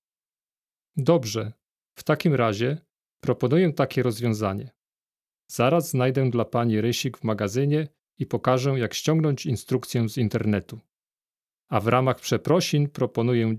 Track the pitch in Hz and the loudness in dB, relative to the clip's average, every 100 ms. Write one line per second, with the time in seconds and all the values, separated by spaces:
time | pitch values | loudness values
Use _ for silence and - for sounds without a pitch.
0 | _ _ _ _ _ _ _ _ _ - | _ _ _ _ _ _ _ _ _ -4
1 | 131 165 117 110 110 - _ _ _ - | 2 2 2 -6 -6 -10 _ _ _ -12
2 | - 151 170 135 117 101 120 151 _ _ | -2 0 2 2 2 0 -2 -4 _ _
3 | _ _ - 123 123 156 180 143 135 - | _ _ -4 0 2 2 2 0 -2 0
4 | 123 110 117 107 104 98 127 _ _ _ | -2 -2 -2 -2 -2 -4 -10 _ _ _
5 | _ _ _ _ - - 123 170 165 131 | _ _ _ _ -12 0 2 2 0 0
6 | 127 131 131 117 113 120 120 107 113 120 | 0 2 0 0 0 0 2 2 0 0
7 | 135 - 110 107 104 117 143 151 156 _ | -4 -4 -4 -2 -2 0 0 0 -2 _
8 | _ - 131 117 - 127 135 135 110 - | _ -10 -6 -2 0 2 2 -2 -2 -4
9 | - 160 156 139 160 113 - 127 - 127 | 0 2 2 -2 -2 -4 -2 -4 -2 -2
10 | 113 123 107 117 107 104 - 113 _ _ | -2 0 0 0 0 0 -2 -16 _ _
11 | _ _ _ _ _ _ - 113 107 120 | _ _ _ _ _ _ -4 -2 2 2
12 | 131 120 - 117 - 165 - 151 143 - | 2 -2 -2 -2 2 0 2 0 0 -2
13 | 127 - 117 123 113 | -4 0 0 2 0